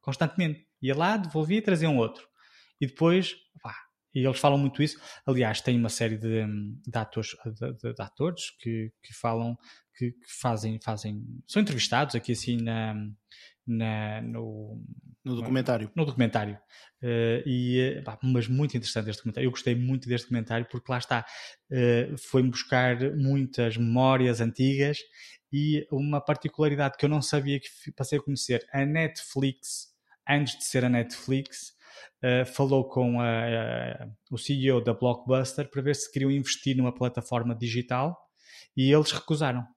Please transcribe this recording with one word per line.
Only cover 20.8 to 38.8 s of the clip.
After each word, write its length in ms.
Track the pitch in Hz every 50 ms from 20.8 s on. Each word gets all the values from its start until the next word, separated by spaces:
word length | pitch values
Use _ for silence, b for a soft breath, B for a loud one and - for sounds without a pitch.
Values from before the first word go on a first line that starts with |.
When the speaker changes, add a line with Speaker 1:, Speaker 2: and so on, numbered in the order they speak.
| _ -
Speaker 1:
lá 60 | 127
está, 280 | 123 - - 135 117 110 B B B B B B B _ _
eh, 420 | 139 127 123 120 117 117 127 - 151
foi-me 320 | 131 - - - 131 127 127
buscar 480 | 120 - - - 135 127 127 127 123 120 131 139 156
muitas 640 | 151 135 135 139 139 135 135 - - 120 117 107
memórias 640 | 113 120 113 117 127 131 131 131 127 127 123 117 110
antigas 580 | 117 117 120 - 131 135 139 135 139 143 147 - - B B B B B B B B _
e 340 | - 143 147 151 151 147 - _
uma 300 | 147 135 143 147 147 143
particularidade 760 | - - 151 - - 151 - - 156 151 143 139 143 135 -
que 80 | - -
eu 40 | 147
não 120 | 151 151
sabia 380 | 131 - - 147 139 143 139 135
que 100 | - -
fi-, 220 | - - - 143
passei 280 | - - 131 - - 143
a 20 |
conhecer, 440 | - - 139 123 - - 123 113 - -
a 140 | - 139 139
Netflix, 1000 | 143 151 165 160 156 160 - - - - 135 135 135 131 _ - - - - - _ _ b b b b b _
antes 300 | - 143 147 147 123 -
de 60 | - -
ser 220 | - - 131 127
a 40 | 123
Netflix, 840 | 123 120 117 117 - - - - 135 135 139 - - - - - _ B B B B B B B B _
eh, 240 | - 127 123 127 127
falou 420 | 127 - - 139 135 139 135 127
com 320 | 135 - 131 123 120 120 120
a, 60 | 120
a, 840 | 117 113 113 113 117 117 113 113 113 120 120 120 120 117 - 120 110 107 _ _ _
o 60 | 127
C 160 | 113 - - 143
E 180 | 135 131 135
O 80 | 131 120
da 140 | 110 120 110
Blockbuster 760 | - 127 123 120 - - 123 127 131 131 131 - - 143 -
para 120 | - 135
ver 140 | 131 143 143
se 160 | - - -
queriam 200 | - 139 135 135
investir 440 | 139 139 131 - - - - 139 135
numa 160 | 131 127 123 123
plataforma 600 | - 127 123 123 - 117 - 127 117 117 120 117
digital 640 | 113 120 117 113 123 123 - 127 123 135 165 175 - _ _ B B B B B B B B _
e 140 | 135